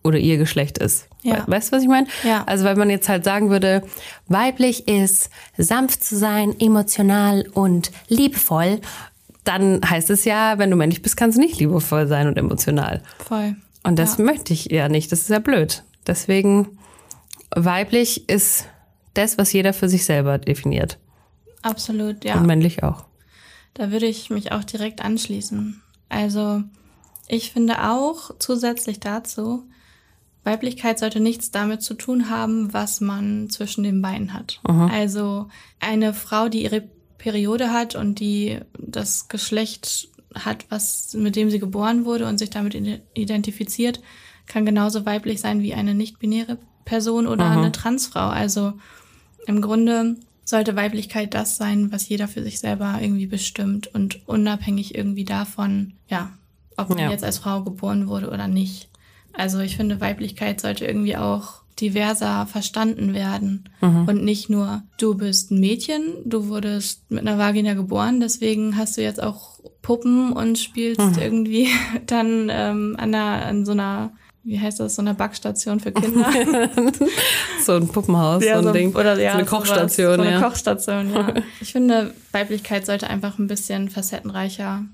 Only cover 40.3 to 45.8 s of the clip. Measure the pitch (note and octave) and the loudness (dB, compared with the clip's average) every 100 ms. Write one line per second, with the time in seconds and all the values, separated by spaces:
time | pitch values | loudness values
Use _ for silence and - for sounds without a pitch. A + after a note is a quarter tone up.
40.3 | - G#3+ G#3+ - G#3+ - - - G#3+ G#3+ | -10 -8 -8 -8 -6 -4 -6 -8 -2 -2
41.3 | G3+ G#3+ G#3 G3 G3+ G#3+ A#3 A#3 A#3 A3+ | 2 0 0 -2 -2 0 0 0 -2 -2
42.3 | G#3 G#3+ G#3 G#3 G#3 G#3 A3 _ - G#3 | -4 -4 -4 -4 -4 -6 -6 _ -6 -2
43.3 | G#3+ G#3 G3 G#3 - A#3+ A#3+ - - - | -2 -4 -6 -8 -2 -2 -2 -16 -20 -20
44.3 | - - A3 G#3+ G#3 G#3 G#3+ G#3 G#3 A3 | -20 -8 -2 2 2 2 -2 -4 -4 -4
45.3 | G#3 G#3+ G#3+ G3+ G#3+ | -4 -2 -2 -2 -2